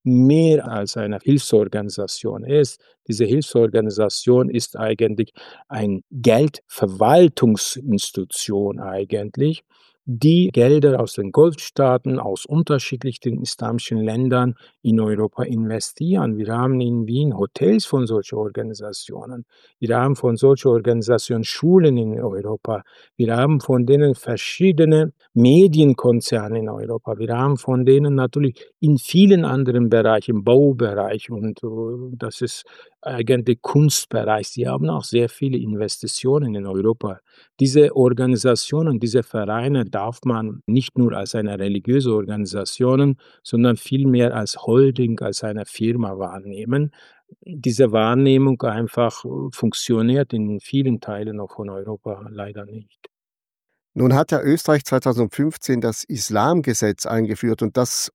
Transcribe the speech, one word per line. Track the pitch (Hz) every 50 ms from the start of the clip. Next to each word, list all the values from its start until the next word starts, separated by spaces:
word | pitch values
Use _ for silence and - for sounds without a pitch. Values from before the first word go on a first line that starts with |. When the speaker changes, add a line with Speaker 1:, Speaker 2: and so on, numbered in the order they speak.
| -
Speaker 1:
mehr | 127 127 123 131 135 147 160 165 160 156 143 -
als | 117 113 104 101 - -
eine | 120 104 104 104 98
Hilfsorganisation | - 131 143 139 - - 117 104 104 98 - 104 101 104 - 104 101 - - - - 110 101 107 113
ist. | 123 143 151 143 - - - _ _ _ _ _ -
Diese | 110 104 120
Hilfsorganisation | 101 123 156 147 - - 120 117 107 104 113 107 107 98 107 107 101 - - - 123 123 127 127 131
ist | 123 117 - - -
eigentlich | 101 110 110 110 113 117 107 107 110 110 - _ - - - - - _
ein | - 135 113 107 101 98 95 - _
Geldverwaltungsinstitution | - 127 117 117 110 120 151 147 - - _ _ - - 107 98 95 95 110 117 151 175 180 151 - - 127 113 107 98 - - - 123 135 135 104 98 - - - 95 92 - - - - - 101 101 101 101 - -
eigentlich, | 101 95 95 98 98 95 113 104 101 104 - 131 139 156 160 - _ _ _ _ _ _ _ _ _
die | 131 120 113 139 156 165 175 180 185
Gelder | - 123 120 131 147 151 143 143 131 123
aus | 113 - -
den | - 101 98
Golfstaaten, | - 139 156 170 151 - - - - - 139 131 127 123 - 135 131 131
aus | - 101 95 - -
unterschiedlichen | - 147 160 170 - 147 131 - - 135 117 - 131 117 - - 127 113 123
islamischen | 127 - - - 117 110 117 120 - - 117 110
Ländern | 110 110 110 123 131 127 123 123 123 123 - - _ _ _ _
in | - 117 113 110
Europa | 110 107 107 101 107 101 - - 120
investieren. | - 120 113 113 107 110 110 - - - - 156 170 190 190 143 117 107
Wir | 107 107 107
haben | 113 120 127 131 131 127
in | 123 120 120 117 110
Wien | 110 120 135 151 147 107
Hotels | 92 196 - - - 147 180 220 214 -
von | - 147 135 123
solchen | 110 113 104 95 - -
Organisationen. | 107 107 104 - 113 113 110 107 98 107 104 101 - - - - - - - 127 120 120 _ _ _ _ _ _ -
Wir | 123 113 117
haben | 120 127 139 139
von | - - 123 117
solchen | 107 135 135 139 - -
Organisationen | 135 117 117 104 123 117 117 104 113 123 107 - - 120 113 110
Schulen | - - - 147 165 185 185 165 147 127
in | 120 113 110 110 117
Europa. | 120 107 98 98 101 104 107 - - 117 110 98 - _ _ _ _ _ _
Wir | - 120 113 113
haben | 120 131 147 156 135
von | - - 131 123 123
denen | 120 139 143 147 143 123
verschiedene | - - - 117 - - - - - 180 190 170 151 160 156 156 156 156 151 - _ _ _ -
Medienkonzerne | 117 120 123 143 175 196 185 151 156 151 139 123 - - 123 120 117 - - - 110 104 107 113 113
in | 110
Europa. | 107 110 110 107 113 117 113 - 113 107
Wir | 101 113 117 117
haben | 120 131 143 143
von | 120 - - 127 123 123
denen | 131 135 143 147 143 139
natürlich | 135 127 123 - 147 147 131 - - - - _ _
in | 165 151 147
vielen | 123 - - - 180 202 196 202 175 160
anderen | 139 127 135 135 127 117 123 120 110
Bereichen, | 117 117 104 107 110 107 - -
im | 113 104 98
Baubereich | 117 123 135 147 143 131 117 120 104 101 101 98 101 104 107 - -
und, | 117 101 107 110 98 - -
äh, | 110 110 113 113 113 123 123 127 127 123
das | 120 117 110 - -
ist | 123 113 - - - _ - - - _ _ _ -
eigentlich | 127 120 117 117 117 131 120 113 127 120 -
Kunstbereich. | - - - 143 151 147 - - - - - 117 107 107 107 107 -
Sie | - - 123 120
haben | 123 131 139 147 160
auch | 160 139 -
sehr | - 117 117 117
viele | 117 - - 139 135 127
Investitionen | 117 - 107 107 104 107 95 - - - 107 - - - 127 139 151 143 117 104
in | 101 98
Europa. | 98 95 95 98 113 113 - - 104 92 - _ _ _ _ _ _ _ -
Diese | 139 135 131 151 147 147 -
Organisationen, | 135 127 123 120 120 131 127 127 104 131 131 117 - - - 147 151 165 160 131 107
diese | 120 113 110 127 113
Vereine | - - 110 104 101 107 117 120 139 143 131 110
darf | 95 - 101 101 113 120 - -
man | 131 117 110 110 107 101 - -
nicht | - 113 131 123 - -
nur | 131 123 113
als | 107 101 98 - -
eine | 113 107 104 101 95
religiöse | 98 101 101 98 - 117 127 139 131 123 110
Organisation, | 107 98 101 104 104 104 90 95 104 95 - - - 127 123 131 135 143 143 131 - _ _ _ _ -
sondern | - - 117 120 123 113
vielmehr | - - - 135 135 139 135 123 123 120 120 -
als | 117 104 - - - -
Holding, | - 117 131 139 135 123 131 123 113 113 -
als | - 104 101 - -
eine | 110 104 107 101
Firma | - - - 110 113 117 120 113 98 95
wahrnehmen. | 95 95 87 92 98 98 101 98 101 110 120 127 143 151 143 - _ _ _ _ _ _ _ _ _
Diese | - 180 175 143 - 127 113 117 135 110
Wahrnehmung | 110 110 110 113 123 131 139 135 131 131 139 135 127 -
einfach, | - 120 104 113 117 107 - 123 120 113 - - -
äh, | 127 135 135 139 139
funktioniert | - - 123 110 - - - - 117 110 113 120 127 143 135 -
in | - 110 107 104 104 98
vielen | - - - 139 135 131 117 104
Teilen | - - 104 101 107 110 107 104
auch | 101 - -
von | - 104 101
Europa | 95 98 98 110 107 98 - 110 101 98 104 104
leider | 107 104 101 104 104 107 101
nicht. | 104 110 113 104 _ _ _ - - _ _ _ _ _ _ _ _ _ _ _ _ _ _ _ _ -
Speaker 2:
Nun | 123 127 123 131
hat | 139 160 -
ja | 165 131
Österreich | - 139 156 160 - - 151 143 -
zweitausendfünfzehn | - 135 127 - 135 120 120 117 101 - - 143 156 - - - - 131 120
das | 117 117 107 - -
Islamgesetz | - 151 113 - - 107 104 113 147 175 175 139 131 110 - 110 104 98 - -
eingeführt | - 113 113 110 104 107 - - 117 113 -
und | 117 107 -
das | 127 123 - - - - -